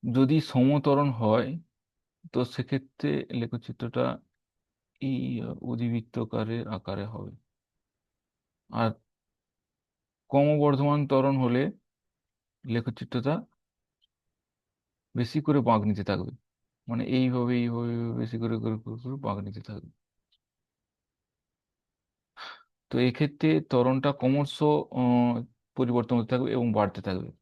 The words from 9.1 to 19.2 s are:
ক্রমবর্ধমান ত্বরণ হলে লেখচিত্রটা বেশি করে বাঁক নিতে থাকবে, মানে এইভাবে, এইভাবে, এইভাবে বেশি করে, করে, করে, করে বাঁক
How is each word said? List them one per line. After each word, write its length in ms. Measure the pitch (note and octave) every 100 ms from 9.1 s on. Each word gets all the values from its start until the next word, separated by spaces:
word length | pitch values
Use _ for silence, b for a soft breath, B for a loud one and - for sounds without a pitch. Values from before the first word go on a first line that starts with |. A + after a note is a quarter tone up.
| _ _ _ _ _ _ _ _ _ _ _ _
ক্রমবর্ধমান 680 | C#3 D3 D3+ D3 C#3 C#3+ D3
ত্বরণ 300 | C#3 C3+ C3+ C3+
হলে 260 | B2+ A#2+ D#3 - _ _ _ _ _ _ _ _
লেখচিত্রটা 680 | C3 A#2 A#2 A#2 B2 B2 A#2+ E3+ B3 _ _ _ _ _ _ _ _ _ _ _ _ _ _ _ _
বেশি 240 | - A#2+ D#3
করে 160 | D3+ C#3+
বাঁক 200 | A#2+ A2+
নিতে 200 | G#2 G2+
থাকবে, 280 | G2 G2 G2+ - _ _ _ _ -
মানে 140 | A#2 -
এইভাবে, 420 | B2+ B2+ B2 A#2+
এইভাবে, 340 | B2 A#2+ A#2 A#2+
এইভাবে 260 | A#2 A#2 A#2
বেশি 200 | A2+ A#2
করে, 160 | A2+ A2+
করে, 180 | A2+ A2
করে, 180 | A2+ A2+
করে 180 | B2
বাঁক 220 | C#3